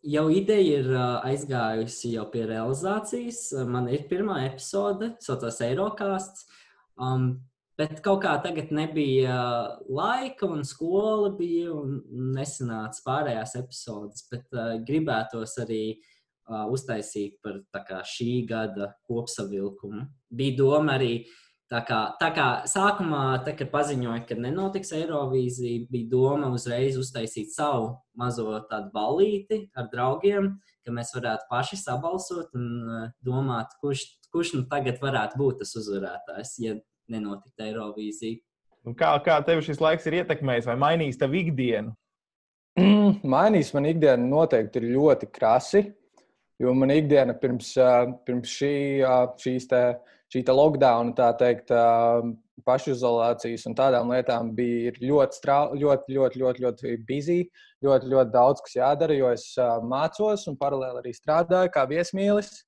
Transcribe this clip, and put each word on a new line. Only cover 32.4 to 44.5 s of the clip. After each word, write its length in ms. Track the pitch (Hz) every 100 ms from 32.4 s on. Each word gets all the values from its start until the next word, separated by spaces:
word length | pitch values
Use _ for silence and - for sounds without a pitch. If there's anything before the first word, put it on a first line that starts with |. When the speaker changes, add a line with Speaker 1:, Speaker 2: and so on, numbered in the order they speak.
| 170
Speaker 1:
un, 140 | 127 120 120
uh, 300 | 113 113 113 _
domāt, 540 | 127 127 135 117 110 -
kurš, 280 | 143 135 - _ _
kurš 300 | 170 170 139
nu 100 | 127
tagad 340 | 143 127 120
varētu 400 | 135 123 107 131
būt 220 | 139 127
tas 120 | 101 113
uzvarētājs, 800 | 104 98 95 87 - 90 123 -
ja 180 | 113 107 _ _ -
nenotiktu 600 | 110 104 101 _ - 107
Eirovīzija. 760 | 113 104 104 107 104 113 113 _ _ _ _ 117
Speaker 2:
Un 100 | 120
kā, 160 | 160 151
kā 180 | 175 151
tev 220 | 147 165
šis 180 | 156 143
laiks 280 | 156 160 160
ir 120 | 170
ietekmējis 460 | 175 151 135 120 120
vai 100 | 123
mainījis 440 | 143 170 147 120
tavu 180 | 135 170
ikdienu? 560 | 170 135 123 110 110 110 _ _ _ _ _ _ _ -
Speaker 3:
Mm, 440 | 190 208 202 202
mainījis 500 | 139 131 202 202 143
man 140 | 143 147
ikdienu 400 | 165 151 123 123
noteikti 540 | 147 160